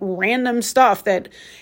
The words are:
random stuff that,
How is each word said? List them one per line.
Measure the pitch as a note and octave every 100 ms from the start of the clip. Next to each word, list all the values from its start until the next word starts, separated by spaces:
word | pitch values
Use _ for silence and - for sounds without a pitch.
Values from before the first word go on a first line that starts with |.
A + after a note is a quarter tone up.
random | G3 F#3 G3 B3 B3 A#3+
stuff | A3+ B3+ B3 G3
that, | G#3+ F#3 - - - -